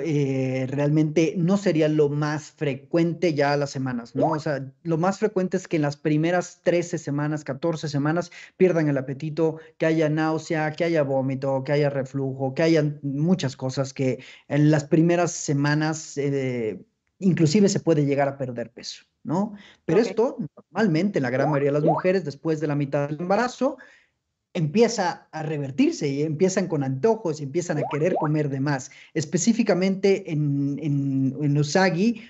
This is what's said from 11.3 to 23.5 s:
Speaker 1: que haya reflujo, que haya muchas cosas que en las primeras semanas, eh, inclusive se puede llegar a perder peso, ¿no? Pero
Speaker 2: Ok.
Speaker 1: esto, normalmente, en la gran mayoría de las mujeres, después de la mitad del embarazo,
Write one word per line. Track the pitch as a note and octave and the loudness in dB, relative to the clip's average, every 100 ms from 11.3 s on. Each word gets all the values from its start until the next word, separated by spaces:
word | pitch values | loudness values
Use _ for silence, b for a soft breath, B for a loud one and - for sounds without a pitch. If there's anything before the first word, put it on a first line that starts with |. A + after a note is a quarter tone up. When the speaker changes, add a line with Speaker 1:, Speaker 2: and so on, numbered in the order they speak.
| C3 C3+ C3+ | -2 -2 -2
Speaker 1:
que | C3+ | 0
haya | D3 C#3+ | 0 0
reflujo, | C3+ B2+ C#3 C3+ C3 C3+ | -2 -4 -4 -4 -4 -4
que | C3+ | 0
haya | E3 D#3+ D3+ D3 | 4 4 2 -2
muchas | C#3+ C3+ E3 F#3 C3 - | -4 -2 2 2 0 -4
cosas | C3 C3 C3 | -6 -4 -4
que | - C3 B2+ B B - | -2 -2 -2 B B -4
en | C#3+ D3+ | 4 4
las | D3+ | 4
primeras | D3 E3 E3+ F3 E3+ | 4 4 4 4 0
semanas, | - - C#3 C#3+ D3+ D#3 D#3 - C#3+ | -2 -2 0 2 2 0 -4 -8 -4
eh, | C#3 C#3 C3 B2 A2 F#2 - _ _ _ | -2 0 -2 -2 -4 -6 -12 _ _ _
inclusive | F#3+ D#3 D#3 G#3+ G3 | 0 4 4 6 4
se | G3 | 4
puede | - D#3 C#3+ | 2 2 2
llegar | C#3 C#3 | 2 0
a | C3+ | -2
perder | B2+ A#2+ A#2 | -6 -6 -10
peso, | - - - _ _ | -12 -16 -16 _ _
¿no? | - E3 G#3+ B B B - | -4 -2 -2 B B B 0
Pero | E3+ | 2
Speaker 2:
Ok. | A#3 | 2
Speaker 1:
esto, | G3 B3+ - D#3+ - | 0 -2 -2 -10 -12
normalmente, | _ F3+ A3 D#3 G3+ F#3 | _ 0 2 2 0 0
en | |
la | B2+ | -2
gran | B2+ C#3+ | 0 0
mayoría | C#3+ C#3 | 0 2
de | D3 | 2
las | D#3+ | 2
mujeres, | D#3+ F#3 F#3+ D3 | 2 2 0 -2
después | C3 D#3+ D#3 | -6 -4 -2
de | D#3 | -2
la | C#3+ | -2
mitad | C#3 D3 C#3+ | -2 -2 -2
del | D3+ | -4
embarazo, | F3+ G3+ B3 | -2 0 0